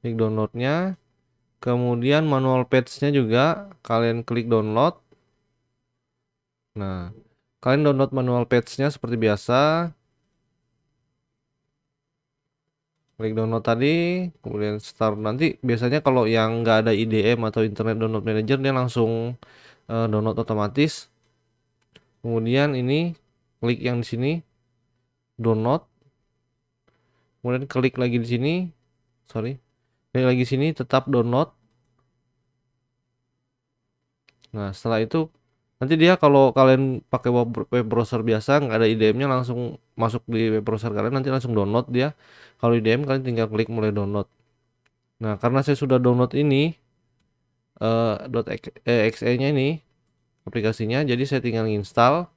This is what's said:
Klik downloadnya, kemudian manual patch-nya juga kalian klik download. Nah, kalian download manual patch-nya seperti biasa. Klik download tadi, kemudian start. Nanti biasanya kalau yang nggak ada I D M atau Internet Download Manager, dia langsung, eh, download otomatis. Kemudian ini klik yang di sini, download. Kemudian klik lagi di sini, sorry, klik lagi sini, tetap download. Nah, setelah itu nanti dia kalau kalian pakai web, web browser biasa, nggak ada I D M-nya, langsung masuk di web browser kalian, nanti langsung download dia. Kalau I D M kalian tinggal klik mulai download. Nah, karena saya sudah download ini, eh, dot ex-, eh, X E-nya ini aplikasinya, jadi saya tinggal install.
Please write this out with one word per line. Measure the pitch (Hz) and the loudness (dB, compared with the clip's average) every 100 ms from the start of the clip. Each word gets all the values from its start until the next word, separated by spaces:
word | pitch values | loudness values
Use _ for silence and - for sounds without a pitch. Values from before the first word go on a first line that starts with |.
Klik | 123 113 | -6 -2
downloadnya, | 113 107 107 117 127 156 185 185 _ _ _ _ _ _ | 0 0 -4 -4 -2 -2 -4 -8 _ _ _ _ _ _
kemudian | - 123 123 120 123 147 156 | -2 0 0 0 2 2 2
manual | 139 131 127 123 | 0 2 0 2
patch-nya | 131 127 - 143 | 0 0 -4 0
juga | 143 117 117 147 170 202 - - | 2 2 2 2 0 -8 -20 -2
kalian | 117 117 117 117 | 0 0 -2 -4
klik | 120 117 | -4 0
download. | 113 107 110 151 - _ _ _ _ _ _ _ _ _ _ _ _ _ _ _ _ _ | 0 2 2 0 -2 _ _ _ _ _ _ _ _ _ _ _ _ _ _ _ _ _
Nah, | 107 98 92 87 101 _ _ _ _ | -10 -8 -8 -10 -14 _ _ _ _
kalian | - 139 147 | 0 2 2
download | 135 135 | 2 0
manual | 131 127 123 117 | 0 0 0 2
patch-nya | 123 120 - 139 | 0 0 -4 -4
seperti | 143 - | -4 -6
biasa. | 117 110 101 - 123 147 165 170 156 _ _ _ _ _ _ _ _ _ _ _ _ _ _ _ _ _ _ _ _ _ _ _ _ _ _ _ _ _ _ _ _ | -2 0 0 0 2 2 0 -4 -10 _ _ _ _ _ _ _ _ _ _ _ _ _ _ _ _ _ _ _ _ _ _ _ _ _ _ _ _ _ _ _ _
Klik | 110 110 | -6 -2
download | 110 113 | -2 -2
tadi, | 113 117 139 165 170 180 180 - | -2 0 0 0 -2 -4 -6 -10
kemudian | 107 110 104 104 | -10 -6 -4 -6
start. | - - 110 | -10 -4 -2
Nanti | 104 107 123 160 - | -2 -4 -2 -2 -2
biasanya | 127 117 120 147 | -2 0 0 0
kalau | 147 127 110 | 2 2 2
yang | 113 110 117 113 | 2 0 0 2
nggak | 110 | 2
ada | 113 | 4
I | 104 113 | 0 2
D | 110 | 2
M | 104 120 110 | 2 0 0
atau | 110 | 0
Internet | 110 101 113 110 | -2 -2 -4 -2
Download | 110 110 104 | -2 -2 -2
Manager, | 110 110 135 | -2 0 -2
dia | 135 | 0
langsung, | 135 127 120 113 113 117 123 - - - _ - | -2 -2 0 0 0 -6 -10 -18 -20 -20 _ -6
eh, | 113 113 | -4 0
download | 107 110 110 | 0 0 -2
otomatis. | 113 110 104 135 156 - - _ _ _ _ _ _ _ _ _ _ _ | -4 -2 -2 0 -2 -2 -16 _ _ _ _ _ _ _ _ _ _ _
Kemudian | 117 117 113 127 147 | -4 -2 0 0 0
ini | 131 123 147 170 165 _ _ _ _ | 0 -2 -2 -2 -6 _ _ _ _
klik | 120 120 | -4 -2
yang | 123 120 | -2 -4
di | 117 | -4
sini, | 117 131 170 - _ _ _ _ _ _ _ _ - | -4 -2 -4 -8 _ _ _ _ _ _ _ _ -4
download. | 113 110 113 156 _ _ _ _ _ _ _ _ _ _ _ _ _ _ _ _ | 0 0 0 -2 _ _ _ _ _ _ _ _ _ _ _ _ _ _ _ _
Kemudian | 123 127 135 | -4 -4 -4
klik | 135 127 | -2 -2
lagi | - 123 120 | 0 -2 0
di | 113 | -2
sini, | 120 135 175 180 - _ _ _ _ _ | -2 -2 -2 -4 -10 _ _ _ _ _
sorry, | 113 113 135 _ _ _ _ _ | -8 -8 -10 _ _ _ _ _
klik | 127 127 | 0 2
lagi | 127 | 2
sini, | 123 131 151 | 0 0 -2
tetap | 156 127 131 131 | -2 0 -2 2
download. | 131 117 123 160 _ _ _ _ _ _ _ _ _ _ _ _ _ _ _ _ _ _ _ _ _ _ _ _ _ _ _ _ _ _ | 0 2 0 -2 _ _ _ _ _ _ _ _ _ _ _ _ _ _ _ _ _ _ _ _ _ _ _ _ _ _ _ _ _ _
Nah, | 110 101 | -10 -8
setelah | 98 117 113 | -8 -4 -2
itu | 113 160 160 _ _ _ _ _ | -2 -2 -4 _ _ _ _ _
nanti | 131 | -2
dia | 160 165 180 | 4 6 6
kalau | 151 139 135 | 6 6 6
kalian | 127 131 131 135 123 _ | 6 6 6 2 -4 _
pakai | 123 123 | -4 0
web, | 123 117 113 - | 0 0 -4 -2
web | 123 110 | -2 0
browser | 117 113 120 113 | 0 0 -2 0
biasa, | 110 110 143 139 | 0 2 2 2
nggak | 110 | 2
ada | 113 | 2
I | 110 | 4
D | 107 | 2
M-nya, | 110 139 | 2 0
langsung | 127 123 120 120 - _ | 0 -2 -4 -6 -10 _
masuk | - 113 117 - | -2 -2 -2 -4
di | 113 113 110 | 0 2 0
web | 107 | -2
browser | 110 117 | -4 -4
kalian, | 104 107 | -2 -2
nanti | 135 131 | -2 -2
langsung | 131 120 | -4 0
download | 110 101 113 123 | 0 2 0 0
dia. | 123 139 - _ - - _ | -2 -2 -4 _ -20 -20 _
Kalau | 120 | 2
I | 117 | 2
D | 110 120 | 2 0
M | 143 | 0
kalian | 135 | -2
tinggal | 131 113 110 | -2 -2 -2
klik | 107 113 | -2 -2
mulai | 113 107 | -2 -2
download. | 104 101 104 95 _ _ _ _ _ _ _ _ _ | -2 -2 -4 -6 _ _ _ _ _ _ _ _ _
Nah, | 110 104 | -6 -2
karena | 120 131 | 0 0
saya | 135 139 | 0 0
sudah | 139 127 | 2 2
download | 123 123 123 | 4 2 2
ini, | 139 147 135 156 165 _ _ _ _ _ _ _ _ _ _ | 2 2 2 0 -4 _ _ _ _ _ _ _ _ _ _
eh, | 113 113 113 104 - | 0 0 0 -2 -4
dot | 120 110 | -6 -4
ex-, | - - - | -8 -10 -12
eh, | - 117 110 | -2 2 2
X | - | 0
E-nya | 113 123 135 | -2 0 0
ini | 143 135 160 _ _ _ _ _ _ - | 0 0 -2 _ _ _ _ _ _ -10
aplikasinya, | 120 107 110 110 123 | -4 -2 -2 -2 0
jadi | 147 120 135 | 0 0 0
saya | 135 | -2
tinggal | 123 113 110 | -2 -2 -2
install. | 104 101 - 120 151 175 | -2 -2 4 4 4 -4